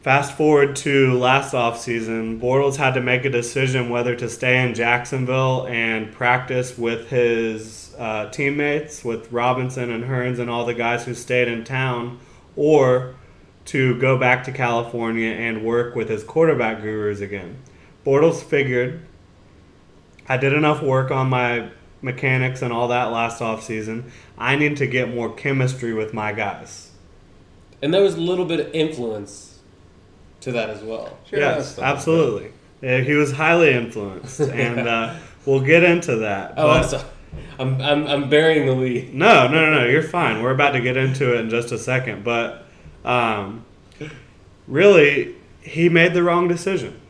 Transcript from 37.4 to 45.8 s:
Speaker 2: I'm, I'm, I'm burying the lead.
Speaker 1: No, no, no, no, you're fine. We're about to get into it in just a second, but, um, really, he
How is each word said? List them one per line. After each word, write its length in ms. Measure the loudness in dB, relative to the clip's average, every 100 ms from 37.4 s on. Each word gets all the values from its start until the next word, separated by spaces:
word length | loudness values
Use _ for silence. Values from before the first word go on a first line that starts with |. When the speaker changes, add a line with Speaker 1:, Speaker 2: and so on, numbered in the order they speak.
| -16 -6
Speaker 2:
I'm, 200 | -2 -2
I'm, 260 | 0 0 0
I'm 200 | -2 2
burying 380 | 4 6 4 2
the 60 |
lead. 400 | 0 0 -4 -6
Speaker 1:
No, 320 | 2 6 6 6
no, 240 | 4 4
no, 100 | 4
no, 40 | 4
you're 160 | 2
fine. 400 | 2 0 0 0
We're 80 | 0
about 220 | 2 2
to 80 | 2
get 160 | 0 0
into 360 | 0 0 0 0
it 60 |
in 60 | 0
just 200 | -4 -4
a 80 | -6
second, 460 | -2 -2 -4 -6
but, 400 | -4 -2 -4 -8 -20 -20 -20 -10
um, 600 | -2 0 0 -2 -6 -12 -16 -20 -20 -16 -16 -16 -20 -20 -20 -20 -6
really, 680 | 4 8 8 6 4 -4 -10 -20 -20
he 280 | -12 2